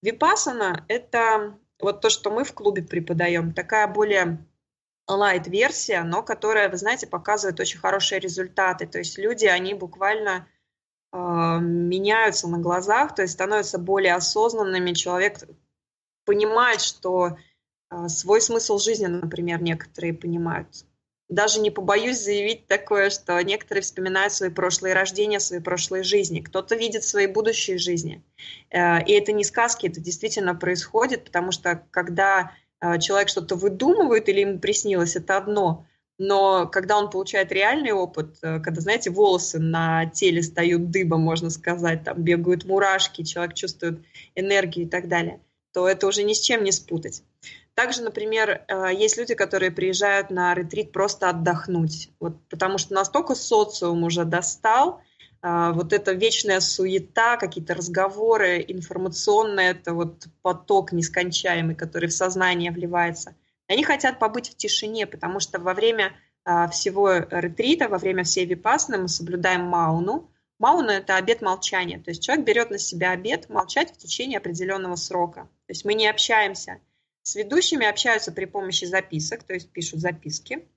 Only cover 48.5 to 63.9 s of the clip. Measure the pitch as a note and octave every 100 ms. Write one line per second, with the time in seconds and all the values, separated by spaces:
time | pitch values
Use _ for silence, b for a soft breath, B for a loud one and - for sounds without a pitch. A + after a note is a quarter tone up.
48.5 | - - F#3+ F#3+ F#3 G#3+ A3 A#3 A#3 G3
49.5 | G3 F#3 E3+ F#3 F#3 G3+ G3 G3 F#3 F3+
50.5 | F3 E3+ G3+ G#3 - G3+ G3+ F#3 E3+ E3
51.5 | E3+ - F3 E3 D#3 - _ E3+ D#3+ _
52.5 | E3 F#3+ G3 - G3 G3 C#4+ F4 B3+ -
53.5 | A3+ G#3 - F3 E3+ E3+ E3 E3 F3 F3+
54.5 | - A3 A#3 D4 - B B B B F3+
55.5 | E3+ E3+ E3 E3+ G#3 G3+ F#3 A3 A3 G#3+
56.5 | F#3+ F#3 - F#3+ F#3+ - - A#3 A#3 G3
57.5 | E3+ D#3 F3 F3 F3 F#3+ G3 A3 A3 F#3+
58.5 | F3 - F#3 D#3+ F3+ F#3 E3 - G#3 A3
59.5 | G3 F#3 F#3 - E3+ E3+ E3 - _ F#3
60.5 | F3+ - G3 E3 F3 D#3+ - F3+ E3+ F#3
61.5 | E3+ E3 D#3+ E3 E3+ E3+ E3+ F#3 F#3 F#3
62.5 | F3+ E3+ E3+ F3 F3 E3+ E3+ - - _
63.5 | _ _ G#3+ D4+